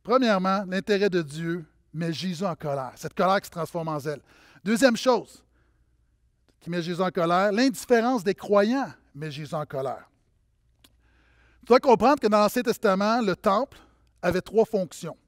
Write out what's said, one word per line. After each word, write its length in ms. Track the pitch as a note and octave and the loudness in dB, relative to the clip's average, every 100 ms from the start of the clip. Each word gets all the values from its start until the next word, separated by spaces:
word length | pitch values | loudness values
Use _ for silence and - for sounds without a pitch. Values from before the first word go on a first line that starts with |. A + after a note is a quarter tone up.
premièrement, 600 | - B3+ A#3+ G3 F#3+ F#3+ F#3+ | 2 2 4 2 2 0 -2
l'intérêt 440 | F#3 - G3+ G3+ | -6 0 2 2
de 120 | F3+ | 0
Dieu 440 | D3+ D#3 E3 F3 D#3 _ _ | -2 -6 -6 -6 -10 _ _
met 200 | D#3 E3+ | -6 -6
Jésus 320 | C#3+ F3+ D#3+ G3 | -4 -6 -4 -6
en 100 | D#3 | -6
colère. 380 | D3+ C#3 B2+ - | -6 -6 -6 -12
Cette 180 | D#3 | -12
colère 280 | - F#3 G3 | 0 2 2
qui 60 | - | -2
se 40 | |
transforme 380 | E3+ D#3+ F3 D#3+ | -10 -8 -6 -6
en 100 | D3+ | -6
zèle. 220 | C#3 C#3+ _ _ _ - | -6 -10 _ _ _ -10
Deuxième 320 | F#3 A3 C4+ A3+ | -2 2 2 2
chose 480 | B3+ A3+ - - _ _ _ _ _ _ _ _ _ _ _ _ | 0 0 -4 -20 _ _ _ _ _ _ _ _ _ _ _ _
qui 80 | E3 | -8
met 120 | F3 | -6
Jésus 200 | E3 E3+ | -6 -2
en 100 | F#3 | -2
colère, 400 | F#3 E3 F3+ G#3 | 0 0 2 2
l'indifférence 720 | G3+ C4+ G3 - A#3+ A#3 B3+ | 2 0 -2 2 2 2 -2
des 120 | F3+ F#3+ | -2 -4
croyants 560 | - G3+ G#3 C4+ G#3+ - _ | 2 2 4 0 -4 -10 _
met 160 | C#3+ D#3 | -12 -10
Jésus 260 | C#3+ D3 D#3+ | -10 -8 -8
en 100 | D3+ | -6
colère. 440 | C#3 C3 G#2+ - _ _ _ _ _ _ _ _ _ _ _ _ _ _ _ | -6 -6 -8 -14 _ _ _ _ _ _ _ _ _ _ _ _ _ _ _
Tu 80 | - | 2
dois 140 | B3 | 4
comprendre 380 | C4+ A3 A#3 D4 | 6 4 6 4
que 80 | G#3+ | 4
dans 120 | G#3 | 4
l'Ancien 220 | G#3 B3 | 2 0
Testament, 600 | A#3+ - G#3+ F#3+ G#3 A#3 | -2 0 0 2 0 0
le 140 | G#3 F3 | 0 0
temple 420 | G#3+ G3 C4 - _ _ _ _ | 0 0 -2 -10 _ _ _ _
avait 180 | F3+ F3+ | -2 -2
trois 260 | - G#3+ A3 | 0 0 0
fonctions. 520 | G#3 F3 - E3 C3+ | -2 -4 -10 -14 -14